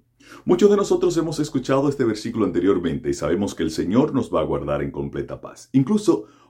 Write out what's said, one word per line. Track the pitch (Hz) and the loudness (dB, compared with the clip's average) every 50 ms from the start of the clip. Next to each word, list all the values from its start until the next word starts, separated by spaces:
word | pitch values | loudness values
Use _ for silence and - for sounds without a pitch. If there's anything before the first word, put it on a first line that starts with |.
| _ _ _ _ - - - - - | _ _ _ _ -20 -20 -20 -8 0
Muchos | - 180 175 208 202 | 2 4 6 6 6
de | 208 | 6
nosotros | 196 196 196 185 175 - 180 147 165 | 4 2 2 0 2 2 0 0 0
hemos | 156 165 151 151 | -2 -2 -4 -4
escuchado | 151 151 - 135 123 - 135 139 139 143 | -4 -2 -2 -4 0 0 0 2 2 0
este | 139 - 123 | 0 0 0
versículo | 113 107 - - 117 - 113 101 | 0 0 -2 -6 -6 -2 0 0
anteriormente | 92 85 90 87 98 98 87 85 82 73 69 - 71 | 0 0 2 2 2 2 2 0 -2 -2 -2 -2 -4
y | 69 | -4
sabemos | - 78 76 87 101 101 92 - | -2 -2 -2 0 0 -2 -4 -2
que | - | -4
el | 82 80 | -4 -4
Señor | - 87 80 85 101 123 156 - | -2 -4 -2 0 2 2 2 2
nos | 139 131 - - 87 | 0 -4 -4 0 -2
va | 80 | -2
a | 78 | 0
guardar | 73 73 71 71 73 73 71 | 0 -2 -4 -4 -4 -4 -4
en | 71 69 | -4 -6
completa | 65 76 69 69 65 71 - - - - | -6 -8 -8 -6 -6 -8 -8 -8 -12 -14
paz. | - - - - - _ | -14 -18 -18 -20 -16 _
Incluso | - 135 135 - 214 208 - - 147 - - - - _ _ | 2 2 2 4 0 2 2 2 0 0 -2 -12 -20 _ _